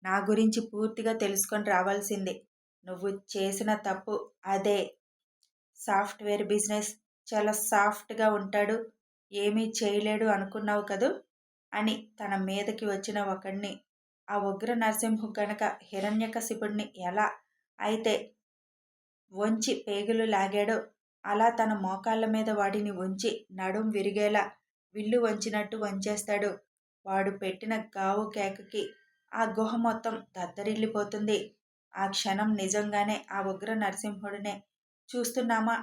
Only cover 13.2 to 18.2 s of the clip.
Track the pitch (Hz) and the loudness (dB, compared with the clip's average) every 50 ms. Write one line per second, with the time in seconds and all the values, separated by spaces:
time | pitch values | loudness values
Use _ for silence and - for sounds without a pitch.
13.2 | 202 196 190 190 - 196 196 196 202 202 - - _ _ _ _ _ _ _ _ | 0 -2 -2 -4 -4 -6 -6 -4 -6 -6 -8 -10 _ _ _ _ _ _ _ _
14.2 | _ - 202 202 202 196 196 196 - 226 240 233 226 220 214 220 - 226 220 220 | _ -4 -2 0 0 0 -2 -2 0 0 0 2 2 2 2 2 2 2 0 0
15.2 | 220 214 - - 208 202 214 214 220 - - - - - - 196 196 208 214 214 | 0 -4 -4 -2 -2 -2 -2 0 0 -2 -2 -4 -10 -8 -6 -4 -2 0 0 0
16.2 | 220 220 226 233 220 - 226 - 214 208 208 208 208 214 - - 180 175 180 208 | 0 0 -2 -4 -4 -4 -4 -4 -4 -2 -2 -2 -4 -4 -8 -6 -4 -2 0 2
17.2 | 214 - - - _ _ _ _ _ _ _ - 208 208 220 220 226 226 208 - | 2 0 0 -6 _ _ _ _ _ _ _ -4 -2 0 0 2 2 2 2 2